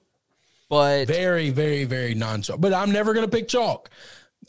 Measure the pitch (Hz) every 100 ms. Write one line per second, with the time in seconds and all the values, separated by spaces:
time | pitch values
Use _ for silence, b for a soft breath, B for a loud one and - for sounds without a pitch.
0 | _ _ _ _ _ _ - 147 143 143
1 | 131 170 180 170 151 131 151 143 131 127
2 | 123 113 113 107 101 - 196 185 202 202
3 | 214 220 220 233 226 247 208 - - B
4 | B B B B